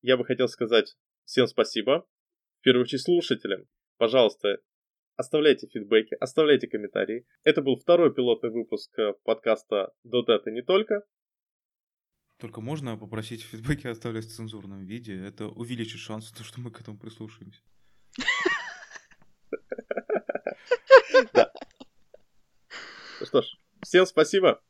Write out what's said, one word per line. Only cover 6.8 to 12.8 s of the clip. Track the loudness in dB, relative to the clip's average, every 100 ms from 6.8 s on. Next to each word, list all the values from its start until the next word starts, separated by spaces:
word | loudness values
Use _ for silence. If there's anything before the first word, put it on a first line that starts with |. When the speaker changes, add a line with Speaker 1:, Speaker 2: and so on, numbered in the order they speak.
| -6 -4 -4 -6 _ _
Speaker 1:
Это | 0 2
был | 0 -2
второй | 2 4 4
пилотный | 2 0 0 -2
выпуск, | -6 -6 -10 -10 -4
э, | -4 -4
подкаста | -4 -2 0 -2 _ -4 -4 _
"Дотат | -4 -2 2 0 0
и |
не | -10
только". | 0 0 0 -6 -6 _ _ _ _ _ _ _ _ _ _ _ _ _
Speaker 2:
Только | -16 -14
можно | -12 -10